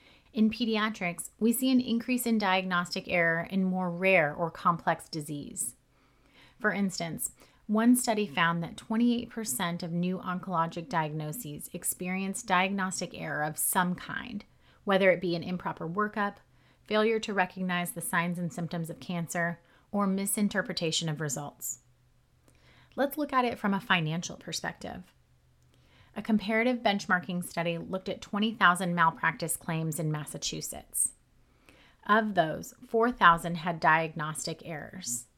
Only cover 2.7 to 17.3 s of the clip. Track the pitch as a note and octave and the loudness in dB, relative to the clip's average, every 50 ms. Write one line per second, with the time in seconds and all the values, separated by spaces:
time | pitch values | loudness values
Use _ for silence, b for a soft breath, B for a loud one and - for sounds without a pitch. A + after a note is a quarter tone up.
2.7 | F#3 F3 F3 - - F#3+ - - F#3 F3 E3 E3 E3 E3 E3 - F#3+ F#3+ F#3+ F#3 | 0 0 0 0 -4 -8 -4 0 2 4 4 4 2 2 -2 -2 -2 0 0 0
3.7 | F#3 F#3 F#3 F3+ E3+ F3 F#3+ F#3+ F#3+ F3 D#3 D3 D3 - E3+ E3 - - - F#3+ | 0 0 -2 -2 -2 2 4 6 6 6 6 4 2 0 -2 -2 -2 0 2 2
4.7 | E3+ E3 - - E3 - - - - D#3+ D3 D#3 D3+ C#3+ - - - - - - | 2 2 2 0 -2 -2 -2 -10 -8 -8 -8 -8 -8 -10 -10 -10 -8 -8 -8 -8
5.7 | - _ _ _ b b b b b b b b b b b b b b - G#3+ | -8 _ _ _ b b b b b b b b b b b b b b -2 -2
6.7 | E3+ G3 G3 F#3+ - - F3 E3 - D3+ - - b b b b b b b b | 0 2 0 -2 -2 -4 -6 -6 -6 -6 -6 -8 b b b b b b b b
7.7 | G#3 G#3+ A3+ A#3+ B3 B3 - B3+ - G#3 G#3+ E3+ C#3+ F#3+ E3+ E3 E3+ E3+ E3 - | 2 4 6 6 6 6 4 2 2 2 0 0 2 2 2 4 2 0 -4 -6
8.7 | - - - - A3 A3 A#3+ A#3+ A#3+ A#3 A#3+ A#3+ - A#3 A3 A3 - - F#3+ F3 | -10 -12 -8 -4 0 2 4 4 2 0 -2 -8 -10 -10 -6 -6 -4 -2 -2 -2
9.7 | F3 F3 - E3 E3+ F3 F3 F3+ F#3 F#3 - F#3 F3+ F3+ - G3 E3+ D#3+ E3 E3 | -4 -4 -6 -4 -2 -2 0 0 -2 -4 -4 -6 -6 -6 -6 -4 0 0 0 0
10.7 | - F3 E3 D3 - E3 D#3 D3+ D3+ D#3 D3+ D3+ D3+ - - D3+ D3 D3+ - - | -2 -8 -8 -4 -2 -2 -2 -2 -4 -6 -6 -6 -8 -8 -10 -10 -12 -12 -12 -12
11.7 | - F3 - - - - F#3 F3+ F#3 F#3+ F#3+ F#3+ F#3+ - - - F#3 F3+ F#3+ F#3+ | -12 -8 -6 -6 -6 -6 -4 -4 -4 -4 -4 -4 -6 -6 -2 0 2 2 2 2
12.7 | G3+ G3 F#3 F#3+ F3+ - F#3 E3+ - - - D#3+ D3 D3 D3+ D3+ D#3 - - - | 0 -2 -2 -4 -4 -6 -8 -8 -8 -10 -8 -6 -2 -2 -2 -2 -2 -2 -2 0
13.7 | - G3 F3+ F3+ F3+ - - - - - - - - G#3 - b b b b b | 2 2 2 2 0 -4 -6 -8 -8 -8 -8 -8 -10 -10 -12 b b b b b
14.7 | b b b G3+ G3 F#3+ G3 F#3 F3 E3+ F#3 F3 E3 E3 D#3+ F3 F3+ E3+ - E3+ | b b b 2 2 4 6 6 4 4 2 -2 -2 -2 -4 -4 -6 -4 -4 -6
15.7 | D#3+ - E3 E3 E3+ G3+ G#3 G#3 G#3 A3 G3+ G3+ G3+ - _ b b b b b | -6 -6 -8 -6 -2 -2 -2 -2 -2 -2 -2 -4 -4 -8 _ b b b b b
16.7 | b b b - G#3+ G#3+ G#3+ A3+ A3+ A3 A3 - | b b b -2 2 4 4 4 2 0 -2 -2